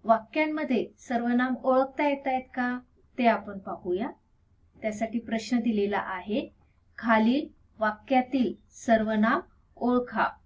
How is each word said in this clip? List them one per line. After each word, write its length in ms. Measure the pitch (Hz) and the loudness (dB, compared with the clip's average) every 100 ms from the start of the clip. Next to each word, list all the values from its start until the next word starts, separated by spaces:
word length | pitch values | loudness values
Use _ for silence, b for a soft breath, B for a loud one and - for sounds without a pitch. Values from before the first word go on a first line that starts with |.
वाक्यांमध्ये 840 | 208 226 - 311 311 302 294 226 - _ | 2 0 2 -2 -2 -2 -2 -2 -2 _
सर्वनाम 560 | - 233 240 247 254 240 | -6 -4 0 0 0 0
ओळखता 440 | 262 254 262 - 294 | 2 2 2 0 0
येत 200 | 277 277 | 0 -2
आहेत 160 | 254 254 | -2 -4
का 260 | - 247 247 - _ _ - | -6 -4 -4 -10 _ _ 2
ते 100 | 233 | 2
आपण 320 | 214 - 196 | 2 -4 -14
पाहूया. 520 | 196 180 180 180 277 - _ _ _ _ _ _ | -12 -10 -4 -4 -4 -10 _ _ _ _ _ _
त्यासाठी 380 | 220 208 220 233 | -8 -4 -4 -4
प्रश्न 400 | - 220 - 240 | -4 -6 -2 0
दिलेला 400 | 233 208 202 196 | 0 0 0 -2
आहे, 500 | 190 185 208 233 330 _ _ _ _ - | -4 -10 -4 -4 -4 _ _ _ _ -8
खालील 500 | 226 220 220 269 330 - _ - | 2 4 4 2 -2 -16 _ -4
वाक्यातील 760 | 214 214 - 254 254 269 208 - _ | -4 -4 0 0 2 0 0 -2 _
सर्वनाम 680 | - - 226 214 214 220 302 - _ _ - | -10 2 2 4 2 2 2 -4 _ _ -4
ओळखा. 520 | 247 247 247 220 165 - | 0 0 0 -2 -2 -4